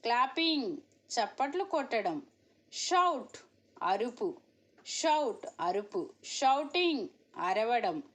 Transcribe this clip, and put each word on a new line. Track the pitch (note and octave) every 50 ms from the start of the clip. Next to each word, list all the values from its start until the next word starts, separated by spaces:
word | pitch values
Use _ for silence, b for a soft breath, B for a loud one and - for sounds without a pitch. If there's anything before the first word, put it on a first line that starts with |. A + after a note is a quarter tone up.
క్లాపింగ్, | - A3+ A#3 A#3+ B3+ B3+ - E4 E4 E4 D#4+ C#4+ B3 G3 D#3+ - - _ _ _ _ _ -
చప్పట్లు | A#3+ G#3+ G3+ - - C4 C#4+ D4 F4+ G4
కొట్టడం. | G4 - D#4 C4+ - A#3+ A3 G3+ A#3 A3 G3 - - _ _ _ _ _ _ _ _
షౌట్, | - - - - F4 F4+ F4+ F4+ D#4+ C4 G#3+ - - - - _ _ _ _ _ _ -
అరుపు. | - F3+ F#3+ G3+ A3 B3 A#3 - A3 F3 - - _ _ _ _ _ _ _ _ -
షౌట్, | - - - - D#4+ D4+ D4+ D4 B3 G3+ - - - - -
అరుపు. | D#3+ F3 F#3 G3+ G#3 G#3 - F#3+ D3+ - - _ - - -
షౌటింగ్, | - C#4+ C4 C4+ C#4 D#4 C#4+ - F4 F4+ E4+ D#4 C4+ G3 - _ _ _ _ - - E3 F3+
అరవడం. | F#3+ G#3 A3 A3+ B3 A#3 G#3+ F#3+ D#3+ D#3 C#3 -